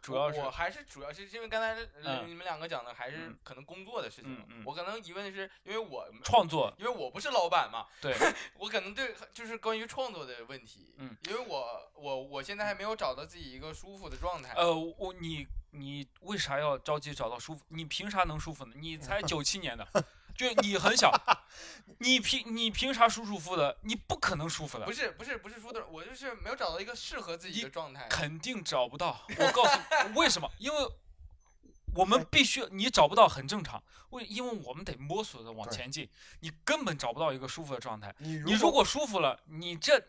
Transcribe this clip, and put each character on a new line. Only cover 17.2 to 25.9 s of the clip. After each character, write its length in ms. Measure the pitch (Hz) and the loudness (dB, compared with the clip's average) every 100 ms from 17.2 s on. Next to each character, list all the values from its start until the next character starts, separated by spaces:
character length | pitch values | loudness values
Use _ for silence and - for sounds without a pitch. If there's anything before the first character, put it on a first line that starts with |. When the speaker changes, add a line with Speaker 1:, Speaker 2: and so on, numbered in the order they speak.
| 117 | -4
Speaker 1:
到 80 | 120 | -4
舒 180 | - 156 | -8 -12
服？ 80 | - | -10
你 180 | 160 151 | -10 -6
凭 240 | - 202 | -6 0
啥 140 | 196 | 2
能 160 | 180 156 | 2 0
舒 120 | 160 | -6
服 140 | 147 123 | -8 -12
呢？ 80 | 131 | -10
你 220 | 160 156 | -10 -8
才 240 | 139 202 | -4 -2
九 220 | 196 165 | 0 0
七 160 | 139 196 | 0 -2
Speaker 3:
<laughs> 20 | |
Speaker 1:
年 160 | 151 113 | -4 -6
的， 100 | 101 185 - - - - | 0 0 0 -6 -12 -2
就 160 | 254 220 | 2 4
你 160 | 202 190 | 4 4
很 180 | 202 247 | 6 8
小， 160 | 185 - - - - - - - - - | 8 8 4 2 0 -18 -16 -18 -20 -2
你 200 | 240 262 | 4 4
凭， 360 | 202 269 220 226 | 4 -2 -2 -2
你 140 | 226 | 0
凭 220 | - 262 | 2 0
啥 140 | 247 226 | 6 4
舒 180 | 220 220 | 4 -4
舒 120 | 196 | -6
服 140 | 160 | -2
服 40 | 180 | 2
的？ 220 | 143 - | 2 2
你 140 | 208 226 | -4 -6
不 220 | - - | -4 -2
可 180 | - 156 | 0 0
能 140 | 156 | -2
舒 160 | 151 151 | -4 -6
服 120 | 117 | -6
的。 80 | 107 | -6
Speaker 2:
不 80 | |
是， 180 | 302 226 | -4 -4
不 120 | - | -4
是， 140 | 240 233 | -8 -8
不 120 | 202 | -10
是 60 | 233 | -16
舒 60 | |
服 120 | 226 | -12
的， 120 | 220 | -12
我 160 | - | -10